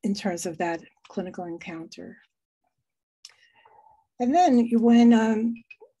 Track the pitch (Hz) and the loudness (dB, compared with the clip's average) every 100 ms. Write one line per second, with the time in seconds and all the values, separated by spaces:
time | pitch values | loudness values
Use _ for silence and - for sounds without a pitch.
0 | 220 196 202 175 180 160 175 165 - _ | -8 -6 -6 -6 -8 -6 -6 -6 -12 _
1 | _ - 185 185 175 170 - 165 165 - | _ -12 -12 -12 -14 -14 -14 -16 -16 -18
2 | 175 - _ _ _ _ _ _ _ _ | -20 -20 _ _ _ _ _ _ _ _
3 | _ _ - _ _ _ _ _ _ _ | _ _ -20 _ _ _ _ _ _ _
4 | _ - 247 320 359 240 233 226 233 233 | _ -6 0 2 4 2 2 2 4 6
5 | 233 226 220 220 233 233 _ - - _ | 6 6 2 -2 -4 -6 _ -20 -20 _